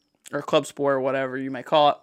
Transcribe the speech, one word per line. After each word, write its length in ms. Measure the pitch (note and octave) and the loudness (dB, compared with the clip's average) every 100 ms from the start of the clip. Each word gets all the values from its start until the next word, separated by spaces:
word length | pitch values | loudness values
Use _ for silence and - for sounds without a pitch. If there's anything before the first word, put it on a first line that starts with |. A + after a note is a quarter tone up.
| _ _ - | _ _ -10
or 100 | C#3+ | -10
club 220 | - D#3 | 0 0
sport 300 | C#3 - C#3 | 0 -2 0
or 60 | C3+ | 0
whatever 360 | C3 C3+ C3 C3 | 0 -2 -2 -6
you 140 | C3+ | -8
may 140 | C3 | -8
call 260 | B2 D#3 D3 | 0 4 4
it. 60 | - | 2